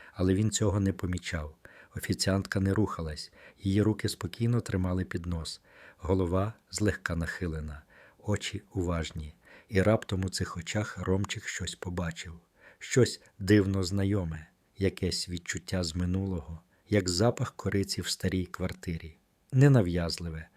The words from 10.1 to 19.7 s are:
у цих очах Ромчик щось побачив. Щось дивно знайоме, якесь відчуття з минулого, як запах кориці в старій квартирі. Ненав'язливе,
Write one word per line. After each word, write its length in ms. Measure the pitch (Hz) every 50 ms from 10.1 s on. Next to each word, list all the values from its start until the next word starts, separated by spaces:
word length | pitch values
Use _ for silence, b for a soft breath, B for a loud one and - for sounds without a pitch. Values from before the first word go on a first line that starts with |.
| - 92 95
у 40 | 92
цих 280 | - - 98 - -
очах 420 | 90 82 - - 107 107 - - -
Ромчик 480 | 92 - 95 95 104 - - 104 -
щось 280 | - - - 92 87 -
побачив. 640 | - - 92 90 87 90 85 82 - - 82 82 82 - _ _ B B B B B
Щось 420 | B - - 135 117 - - - b b b b
дивно 460 | 101 92 104 104 95 95 98 98 95
знайоме, 640 | 85 95 98 98 98 101 104 90 82 80 78 78 - _ _ _ _ _ -
якесь 500 | 95 95 - - - 90 85 - - -
відчуття 560 | 90 85 - - - 90 - - - 92 90
з 120 | 82 80
минулого, 640 | 87 90 87 92 95 98 98 92 85 76 - 80 80 - _ b b b b
як 200 | 101 104 92 92
запах 480 | 87 87 104 120 123 - 127 - -
кориці 440 | - - 98 98 101 98 98 - -
в 80 | 90 -
старій 380 | - - - 92 87 92 92
квартирі. 720 | 85 - - 90 92 87 - - - 85 82 - 82 76 _ _ _ _ _ _ _ -
Ненав'язливе, 960 | 127 135 143